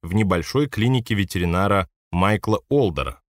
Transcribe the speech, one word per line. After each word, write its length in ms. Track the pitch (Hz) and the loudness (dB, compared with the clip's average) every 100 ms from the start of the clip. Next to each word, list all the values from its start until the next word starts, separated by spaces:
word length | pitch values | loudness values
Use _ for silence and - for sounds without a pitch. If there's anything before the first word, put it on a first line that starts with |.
в 100 | 82 | -2
небольшой 560 | 95 101 90 80 131 147 | 0 2 0 0 -2 -2
клинике 460 | - 113 131 117 | 0 0 0 0
ветеринара 720 | 104 95 92 87 87 98 101 87 _ _ | -2 -2 -2 0 0 2 0 -2 _ _
Майкла 500 | 90 95 104 - 110 _ | 0 2 0 0 -2 _
Олдера. 540 | 143 113 69 65 - _ | 0 2 -2 -8 -10 _